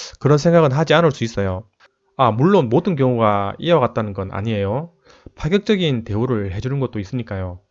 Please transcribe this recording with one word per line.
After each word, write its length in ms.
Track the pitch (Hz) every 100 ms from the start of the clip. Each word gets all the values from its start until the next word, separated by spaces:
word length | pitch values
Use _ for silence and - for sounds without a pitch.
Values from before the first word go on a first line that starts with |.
| - -
그런 180 | 131 147
생각은 320 | 165 170 156
하지 240 | 131 160
않을 160 | 156 165
수 140 | -
있어요. 400 | 113 - 98 92 - _ _ _ _ -
아, 140 | 123
물론 380 | 110 160 202 131
모든 260 | 143 170
경우가 600 | 160 131 120 110 101 98 98
이와 220 | 160 165
같다는 320 | 123 - 107
건 180 | 98 95
아니에요. 640 | 90 107 104 98 117 170 _ _ - -
파격적인 720 | - 156 202 202 208 170 123
대우를 480 | 110 101 127 117 98
해주는 260 | 92 127 139
것도 220 | 131 107
있으니까요. 580 | 98 127 117 98 92 87 _